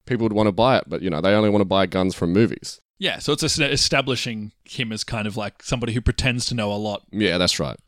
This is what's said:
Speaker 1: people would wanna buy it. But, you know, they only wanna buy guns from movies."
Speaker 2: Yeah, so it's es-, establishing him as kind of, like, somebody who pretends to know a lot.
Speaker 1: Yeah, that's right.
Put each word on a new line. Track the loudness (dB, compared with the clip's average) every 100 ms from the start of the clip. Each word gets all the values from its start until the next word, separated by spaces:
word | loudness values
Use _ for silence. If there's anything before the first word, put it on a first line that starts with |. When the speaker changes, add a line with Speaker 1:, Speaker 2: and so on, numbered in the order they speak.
Speaker 1:
people | -6 -2
would | 0
wanna | 2 2
buy | 4 4 2
it. | 0
But, | -4
you | -2
know, | 0
they | 2
only | 4 4
wanna | 4
buy | 4 2 2
guns | 2 0 0
from | 2
movies." | 4 2 0 -10 -16 _ _
Speaker 2:
Yeah, | -4 -2
so | -2
it's | -2
es-, | 0 0
establishing | 0 0 2 0 0 -4 -4 -8 -10 -14
him | -14 -8 -6
as | -6
kind | -6 -4 -4
of, | -4
like, | -8 -10
somebody | -6 -2 -2
who | 0
pretends | 0 0 -2 -2 -2
to | -2
know | -2
a |
lot. | -2 -4 -6 -6
Speaker 1:
Yeah, | 0 2 2
that's | 2 0
right. | -4 -6